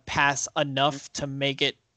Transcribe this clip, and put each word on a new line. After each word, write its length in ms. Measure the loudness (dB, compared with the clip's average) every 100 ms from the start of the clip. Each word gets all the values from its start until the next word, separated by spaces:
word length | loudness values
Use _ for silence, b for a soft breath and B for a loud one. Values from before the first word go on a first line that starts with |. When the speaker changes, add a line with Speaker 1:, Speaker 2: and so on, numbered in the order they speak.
| -2
Speaker 1:
pass 420 | 2 4 2 -2 -2
enough 380 | -2 2 0
Speaker 2:
Mm-hmm. 260 | 0 -8 -8
Speaker 1:
to 60 | -8
make 340 | -2 -2 0
it 140 | -2 -2 _